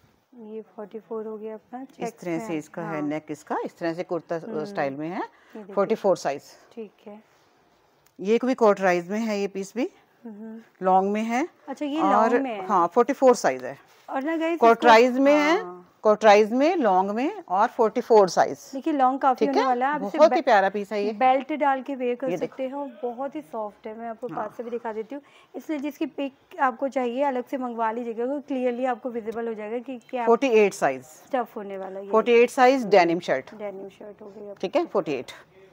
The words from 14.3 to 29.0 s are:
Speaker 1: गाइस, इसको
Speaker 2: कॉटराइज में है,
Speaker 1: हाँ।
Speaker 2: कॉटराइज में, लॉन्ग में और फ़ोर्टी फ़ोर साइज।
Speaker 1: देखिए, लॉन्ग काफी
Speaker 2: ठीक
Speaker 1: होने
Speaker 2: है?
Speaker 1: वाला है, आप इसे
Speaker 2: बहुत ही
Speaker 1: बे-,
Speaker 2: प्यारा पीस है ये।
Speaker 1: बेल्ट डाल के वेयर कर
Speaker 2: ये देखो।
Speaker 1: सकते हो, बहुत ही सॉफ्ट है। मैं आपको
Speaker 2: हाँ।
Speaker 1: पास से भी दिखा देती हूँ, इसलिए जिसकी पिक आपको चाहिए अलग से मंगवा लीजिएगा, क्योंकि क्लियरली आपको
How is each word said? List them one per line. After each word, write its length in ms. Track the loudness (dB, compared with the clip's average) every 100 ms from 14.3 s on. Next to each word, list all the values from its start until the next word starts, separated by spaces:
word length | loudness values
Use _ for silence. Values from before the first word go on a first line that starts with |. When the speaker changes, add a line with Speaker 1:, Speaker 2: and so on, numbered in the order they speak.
| -4
Speaker 1:
गाइस, 160 | -4
इसको 140 | 2 4
Speaker 2:
कॉटराइज 520 | 6 8 8 8 4
में 140 | 4
है, 300 | 4 4 0
Speaker 1:
हाँ। 200 | -2 -12 -20 _
Speaker 2:
कॉटराइज 480 | 2 6 8 8 6
में, 240 | 2 2 2
लॉन्ग 360 | 2 2 2
में 320 | -2 -4 -6 -4
और 200 | 0 0
फ़ोर्टी 340 | 2 0 0
फ़ोर 280 | 4 6 6
साइज। 420 | 4 0 -2 -12
Speaker 1:
देखिए, 200 | -8 -4
लॉन्ग 280 | 0 0 2
काफी 180 | 0 0
Speaker 2:
ठीक 100 | 0
Speaker 1:
होने 120 | 0
Speaker 2:
है? 60 | 0
Speaker 1:
वाला 200 | 0 -2
है, 60 |
आप 100 | -4
इसे 140 | -4 4
Speaker 2:
बहुत 140 | 4
ही 40 | 4
Speaker 1:
बे-, 100 | 4
Speaker 2:
प्यारा 240 | 4 4
पीस 220 | -2 -6
है 120 | -4
ये। 100 | -4
Speaker 1:
बेल्ट 400 | 0 2 2 0
डाल 280 | -2 0 -2
के 140 | -4 -6
वेयर 200 | -4 -4
कर 140 | -4
Speaker 2:
ये 80 | -6
देखो। 140 | -6
Speaker 1:
सकते 180 | -8 -8
हो, 220 | -8 -12 -10
बहुत 340 | -10 -8 -10 -10
ही 60 |
सॉफ्ट 460 | -12 -10 -10 -12 -16
है। 100 | -12
मैं 120 | -12
आपको 180 | -12 -10
Speaker 2:
हाँ। 100 | -10
Speaker 1:
पास 200 | -10 -10
से 60 |
भी 60 | -10
दिखा 240 | -10 -8
देती 220 | -10 -10 -14
हूँ, 80 | -16 _ _ -16
इसलिए 240 | -8 -6
जिसकी 260 | -6 -8 -8
पिक 540 | -6 -8 -10 _ -4
आपको 280 | -4 -2 -4
चाहिए 360 | -4 -4 -2
अलग 220 | -2 -2 -6
से 120 | -8
मंगवा 340 | -8 -4 -4
लीजिएगा, 340 | -4 -8 -6 -6
क्योंकि 220 | -6 -6
क्लियरली 380 | -4 -2 -2 -4
आपको 240 | -4